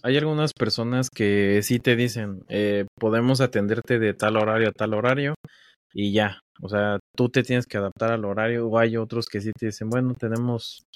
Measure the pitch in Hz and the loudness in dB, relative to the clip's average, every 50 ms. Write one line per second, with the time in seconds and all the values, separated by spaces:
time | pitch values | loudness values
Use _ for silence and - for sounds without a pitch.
0 | - 123 131 143 151 156 151 151 151 151 - - 123 107 - - 117 120 123 127 | -2 0 2 2 2 0 0 0 0 -2 0 -2 -2 -2 0 -2 -2 -2 0 -2
1 | 127 127 - - 110 101 101 101 101 98 101 104 98 - 123 117 - 131 120 113 | -2 -4 -2 0 2 2 4 4 4 4 4 2 2 2 -2 0 2 2 2 2
2 | 123 120 107 117 107 104 98 92 - - 101 101 104 104 101 101 98 101 - - | 2 -2 -2 -6 -8 -8 -10 -12 -12 -6 -2 0 0 0 0 0 -2 -4 -6 -2
3 | 117 110 110 117 120 127 135 127 135 123 - 110 101 101 113 117 - - 127 113 | 0 0 2 2 4 2 4 2 2 0 2 0 0 0 -2 -2 0 0 0 2
4 | 113 104 98 - - 107 110 110 107 107 110 113 113 107 101 - 107 107 107 104 | 2 0 0 0 -2 0 2 2 2 2 2 2 2 0 0 -2 -4 -2 -2 0
5 | 113 123 131 143 143 143 156 - - - - _ _ _ _ _ _ _ _ 90 | 2 2 0 0 -2 -4 -6 -8 -12 -20 -20 _ _ _ _ _ _ _ _ -4
6 | 101 101 98 107 107 104 98 - _ _ _ _ - 98 104 104 104 104 104 98 | -2 0 2 2 2 0 -2 -8 _ _ _ _ -10 -4 -2 0 0 0 0 -4
7 | - _ _ - 123 120 - 135 117 - 127 123 120 - - 104 101 98 - - | -6 _ _ 0 0 2 2 0 0 2 0 -2 -2 -2 -4 -4 -4 -4 -4 -2
8 | 117 113 117 113 104 101 98 107 110 117 120 117 117 113 107 113 117 117 113 113 | -2 -2 -2 -2 -2 -4 -2 -2 -2 0 0 -2 -2 0 2 4 4 4 2 -2
9 | 113 113 - 117 113 - - 104 98 110 107 - 117 110 101 - 110 110 117 127 | -4 -4 -4 -6 -6 -4 -6 -6 -4 -4 -6 -4 -6 -6 -6 -6 -6 -2 -2 0
10 | 127 127 123 - - 110 113 117 120 123 120 113 - - - - _ _ - | 0 -2 -2 -4 -4 -4 -2 -2 -2 -2 -2 -4 -6 -10 -16 -16 _ _ -8